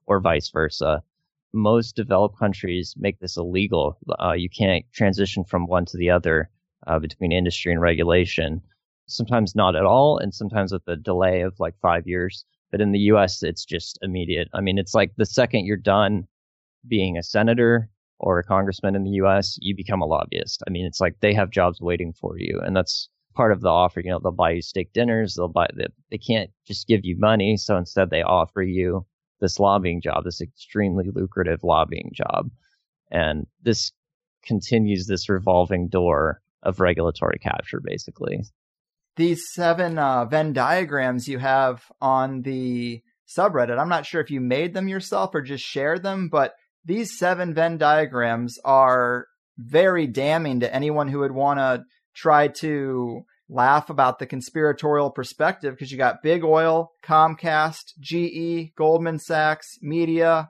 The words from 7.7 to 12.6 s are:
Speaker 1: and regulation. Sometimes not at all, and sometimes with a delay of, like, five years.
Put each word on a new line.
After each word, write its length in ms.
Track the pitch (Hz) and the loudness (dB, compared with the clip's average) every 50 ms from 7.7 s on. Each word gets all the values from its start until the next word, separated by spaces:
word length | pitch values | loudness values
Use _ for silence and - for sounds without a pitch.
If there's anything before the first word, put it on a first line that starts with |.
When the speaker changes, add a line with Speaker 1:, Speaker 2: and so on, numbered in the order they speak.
Speaker 1:
and 100 | 85 82 | 0 2
regulation. 800 | 87 87 85 80 85 85 85 90 87 - - - 82 78 80 - - _ _ _ _ _ _ _ _ | 2 2 2 2 2 4 4 4 2 0 -2 -4 -4 -4 -6 -8 -10 _ _ _ _ _ _ _ _
Sometimes 500 | - - - 117 110 123 117 107 95 - | -10 -8 -6 -4 0 0 0 0 0 2
not 200 | 107 98 92 85 | 2 2 4 4
at 100 | 78 98 | 4 4
all, 320 | 92 113 131 139 151 147 | 4 4 6 4 4 2
and 160 | - - 98 - | 0 -2 -6 -6
sometimes 380 | - 110 98 107 107 95 90 | -8 -8 -4 -2 -2 -2 -2
with 160 | 95 87 - | -4 -6 -6
a 80 | - 87 | -6 -8
delay 460 | 78 - - 90 90 95 92 92 90 | -6 -4 -2 0 2 2 2 2 2
of, 180 | 87 95 95 98 | 0 -2 -4 -4
like, 160 | 92 82 82 _ | -6 -6 -4 _
five 280 | - 90 85 85 82 | 0 0 0 0 -2
years. 360 | 87 90 90 87 90 - - - _ _ _ | -4 -4 -4 -4 -4 -8 -12 -18 _ _ _